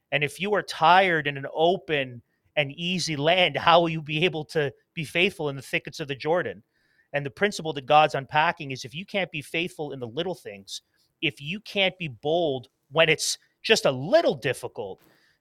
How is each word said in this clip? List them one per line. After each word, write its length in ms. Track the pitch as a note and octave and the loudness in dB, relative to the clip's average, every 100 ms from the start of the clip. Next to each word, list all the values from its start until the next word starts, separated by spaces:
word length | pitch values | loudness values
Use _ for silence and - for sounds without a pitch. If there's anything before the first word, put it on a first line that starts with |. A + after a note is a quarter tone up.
| _ | _
And 100 | C#3+ | -2
if 160 | D3 - | -2 -4
you 140 | G3 | -4
are 80 | G3+ | -2
tired 640 | - - D#3+ F#3 G3 D#3+ C#3 | -4 2 6 8 6 2 -2
in 100 | C#3 | -6
an 100 | C3+ | -6
open 720 | - E3 F#3 - D3+ C3 A#2+ - _ _ - | 2 2 2 -2 -4 -4 -10 -20 _ _ -2
and 160 | C#3 | -2
easy 440 | C#3+ F3 F#3 D#3+ D3 | -4 -4 -4 -4 0
land, 400 | D3 F#3 E3+ C3+ | 2 4 2 2
how 240 | - E3+ | 6 6
will 80 | E3+ | 6
you 120 | D#3+ | 0
be 240 | D3 D3+ | -4 0
able 200 | F3+ D#3 D3 | 0 -2 -4
to 260 | D#3+ C#3+ - _ | -2 -2 -6 _
be 100 | - | -10
faithful 440 | D3 E3+ F#3 - D3+ | -4 0 0 0 -6
in 80 | C#3 | -6
the 60 | |
thickets 360 | - E3+ - - | -6 -6 -6 -10
of 80 | C#3+ | -8
the 80 | |
Jordan?" 480 | C3+ D3+ F3+ B2+ F#2 _ _ _ _ _ | -6 -2 0 -2 -8 _ _ _ _ _
And 140 | C#3+ C#3 | -6 -6
the 40 | |
principle 420 | - G#3 G3+ D#3+ | -2 -2 -2 -8
that 140 | C#3+ B2+ | -6 4
God's 280 | D3+ D#3 | 6 6
unpacking 560 | D3 C3+ D3+ D#3+ E3+ C#3+ | 2 -2 0 0 -2 -8
is 140 | C3 | -10
if 100 | A2 | -12
you 100 | C#3 | -14
can't 280 | G3+ G3+ F3+ | -8 -4 -4
be 100 | D#3 | -6
faithful 480 | - E3 E3+ - D3+ | -6 -6 -6 -8 -10
in 80 | C3+ | -10
the 80 | A#2+ | -8
little 300 | B2 F3+ F3 | -6 -6 -8
things, 460 | A#2 G2+ G2 - - _ _ _ | -14 -16 -16 -16 -18 _ _ _
if 220 | D#3 - | -6 -6
you 160 | C#3+ G3+ | -10 -12
can't 400 | - G3+ F#3+ - | -6 -2 0 -2
be 80 | E3 | -10
bold 640 | A2+ D3 E3+ E3 C3 B2 _ _ | -8 -4 -2 -2 -4 -8 _ _
when 160 | D3 D#3+ | 2 4
it's 300 | D#3 - - _ _ | 2 -2 -6 _ _
just 240 | - A3 | 2 2
a 60 | E3+ | 2
little 440 | C3 D3 D#4 E4+ | 0 2 4 4
difficult, 640 | D3+ C#3 A#2+ A#2+ - G2+ F#2 _ _ _ _ | 0 -2 -4 -8 -10 -12 -12 _ _ _ _